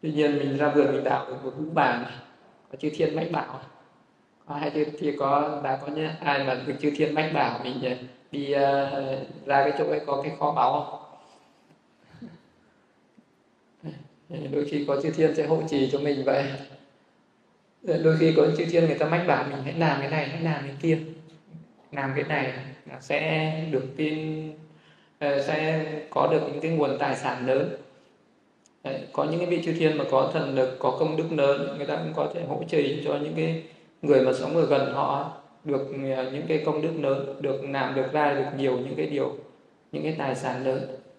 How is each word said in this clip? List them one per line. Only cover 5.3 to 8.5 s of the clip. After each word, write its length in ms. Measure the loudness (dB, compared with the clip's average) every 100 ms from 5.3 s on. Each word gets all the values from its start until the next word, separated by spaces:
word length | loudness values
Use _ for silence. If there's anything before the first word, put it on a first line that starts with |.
| 2 2 -2
đã 140 | -4 -4
có 40 | -4
nhá, 300 | -4 -4 -2
ai 240 | 0 0
mà 160 | 0 -2 -4
được 80 | -2
chư 120 | -2 2
thiên 180 | 0
mách 160 | 2 0
bảo 260 | 2 0 0
mình, 200 | -6 -4
à, 120 | -4 -6 -10 -18 _
đi, 220 | -8 -2